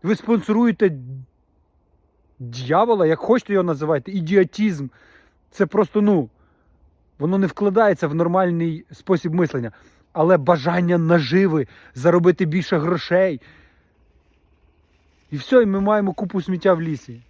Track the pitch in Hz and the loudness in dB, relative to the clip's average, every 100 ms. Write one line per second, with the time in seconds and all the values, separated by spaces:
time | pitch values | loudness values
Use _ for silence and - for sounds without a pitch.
0 | 170 214 - 226 165 214 240 190 202 143 | -2 -4 0 -2 0 0 0 2 0 -2
1 | 123 131 127 _ _ _ _ _ _ _ | -12 -16 -18 _ _ _ _ _ _ _
2 | _ _ _ _ 123 120 127 160 233 214 | _ _ _ _ -16 -12 -2 0 2 2
3 | 160 156 - 240 - 202 175 147 151 151 | 2 0 0 0 2 -2 0 -2 -2 -2
4 | 156 196 160 196 180 - 214 160 135 _ | -2 -6 0 2 2 0 -2 -2 -10 _
5 | _ _ _ _ _ - 185 196 208 214 | _ _ _ _ _ -4 -2 0 0 2
6 | 208 190 120 _ _ _ _ _ _ _ | 2 2 0 _ _ _ _ _ _ _
7 | _ _ 151 190 190 - 202 190 214 180 | _ _ -4 0 -2 -2 -2 2 2 0
8 | 156 156 170 180 185 170 165 160 - - | -2 -2 0 0 0 0 -4 -6 -12 -20
9 | - 180 175 165 160 135 117 - _ _ | -4 -2 -2 -2 -2 -4 -8 -12 _ _
10 | _ - 160 180 135 170 139 175 175 175 | _ -2 2 2 2 0 0 -2 0 2
11 | 160 170 131 175 196 156 127 - - - | 2 2 2 0 2 0 -4 -10 -20 -2
12 | 147 175 175 170 180 170 165 175 156 175 | 2 4 2 2 0 -2 -2 -2 -2 -4
13 | - 175 190 139 - - _ _ _ _ | -2 0 0 -2 -12 -20 _ _ _ _
14 | _ _ _ _ _ _ _ _ _ _ | _ _ _ _ _ _ _ _ _ _
15 | _ _ _ 147 - 254 214 196 196 214 | _ _ _ -14 2 4 4 0 0 0
16 | 202 - 190 190 175 185 196 170 165 143 | 0 -4 -6 -6 -4 -2 0 0 -2 -8
17 | - 120 | -12 -20